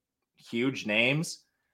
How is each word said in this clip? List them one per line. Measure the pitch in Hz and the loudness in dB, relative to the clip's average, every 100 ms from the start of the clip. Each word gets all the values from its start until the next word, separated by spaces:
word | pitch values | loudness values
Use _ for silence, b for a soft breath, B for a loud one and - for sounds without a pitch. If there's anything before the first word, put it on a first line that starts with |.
| _ _ _ _ | _ _ _ _
huge | - 117 131 120 98 | -8 -2 -2 -2 -2
names. | 107 120 147 170 - _ _ _ | 2 2 2 -2 -8 _ _ _